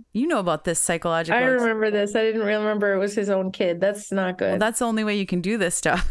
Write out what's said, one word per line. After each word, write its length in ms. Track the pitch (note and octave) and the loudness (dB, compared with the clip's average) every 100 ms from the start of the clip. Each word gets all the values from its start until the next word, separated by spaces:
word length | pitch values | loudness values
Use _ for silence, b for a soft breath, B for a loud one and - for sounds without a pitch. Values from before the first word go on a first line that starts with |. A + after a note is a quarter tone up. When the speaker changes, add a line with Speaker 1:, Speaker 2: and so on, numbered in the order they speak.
| - | -6
Speaker 1:
You 140 | G#3+ D#4 | -2 0
know 100 | C4 | 0
about 280 | F3 D3+ F3+ | 0 0 -2
this 140 | E3 | -2
psychological 560 | - E3+ F3 E3 E3 A3+ | 0 0 0 0 0 2
Speaker 2:
I 20 | |
Speaker 1:
ex- 180 | B3+ B3+ | 2 2
Speaker 2:
remember 260 | A#3 A3 G#3+ | 2 2 0
this. 260 | G#3 G3+ A3 | 0 0 0
I 60 | |
didn't 220 | A3 A3 | 0 0
remember 500 | G#3 G#3+ G#3+ G#3 G3+ | 0 0 0 0 2
it 60 | F#3+ | 2
was 160 | G3+ G#3+ | 0 -2
his 160 | G3+ | 0
own 200 | F#3+ F#3+ | 0 -2
kid. 300 | - F#3 E3+ | -2 -2 2
That's 300 | F#3+ G#3 - | 0 -2 -4
not 260 | G3 F#3 F#3 | -2 -2 -2
good. 120 | - | 0
Speaker 1:
Well, 80 | G3 | 2
that's 180 | G#3+ A3 | 0 0
the 80 | A#3 | -2
only 180 | A3 | 0
way 140 | G#3+ G#3 | 0 -2
you 80 | F#3+ | -2
can 160 | F3+ | -2
do 160 | F3+ A3 | -2 0
this 160 | F3+ | 0
stuff. 340 | - D#3+ F3+ - | 0 0 2 0